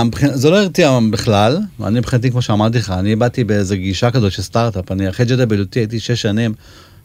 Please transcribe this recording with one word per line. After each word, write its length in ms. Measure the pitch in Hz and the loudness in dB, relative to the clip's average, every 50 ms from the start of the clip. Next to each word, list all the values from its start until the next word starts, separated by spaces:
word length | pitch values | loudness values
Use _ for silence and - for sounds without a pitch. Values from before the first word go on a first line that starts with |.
| 113 | 2
מבח-, 300 | 117 - - 139 143 139 | 2 0 0 0 0 0
זה 140 | 135 123 156 | 2 2 4
לא 80 | 180 208 | 4 4
הרתיע 420 | 208 185 143 180 170 143 131 123 113 110 | 2 2 2 2 4 4 4 4 2 2
בכלל. 460 | 104 - - 120 104 98 104 113 139 190 214 190 - 117 104 | 0 0 0 2 2 4 4 2 2 0 -2 -6 -8 -8 -4
אני 160 | 95 110 123 | -2 -2 -2
מבחינתי, 320 | - - 131 123 113 131 | 0 0 0 0 0 0
כמו 100 | 120 127 | 0 0
שאמרתי 360 | 123 - 110 104 107 113 113 123 | 0 0 0 2 2 2 0 0
לך, 120 | 104 107 92 90 | -2 -2 -2 -2
אני 160 | 95 101 110 | 0 0 0
באתי 280 | 107 120 120 - 131 120 | 2 0 0 0 0 -2
באיזה 340 | 98 107 104 101 92 104 95 | 0 0 0 0 0 -2 -2
גישה 340 | 90 98 92 - 123 120 | -2 -2 -2 0 0 0
כזאת 200 | 117 131 107 98 | 2 2 0 0
של 100 | - - | -2 -4
סטארט-אפ, 500 | 95 - - 117 117 117 98 95 90 - | -6 -4 -2 -2 0 0 -2 -4 -6 -4
אני 180 | 95 95 98 95 | -4 -4 -2 -2
אחרי 160 | 92 - 123 | -2 0 0
ג'יי 120 | 113 127 123 | 0 2 0
דאבליו 280 | 131 113 107 101 98 | 0 0 0 0 -2
טי 140 | 92 - 127 | -2 -2 -4
הייתי 200 | 113 107 117 110 | -4 -2 -4 -6
שש 220 | - - 120 113 | -4 -4 -4 -2
שנים, 320 | - 107 101 110 120 113 104 - - - - - - - - - | -2 0 0 0 0 -2 -4 -6 -12 -20 -20 -20 -20 -20 -20 -20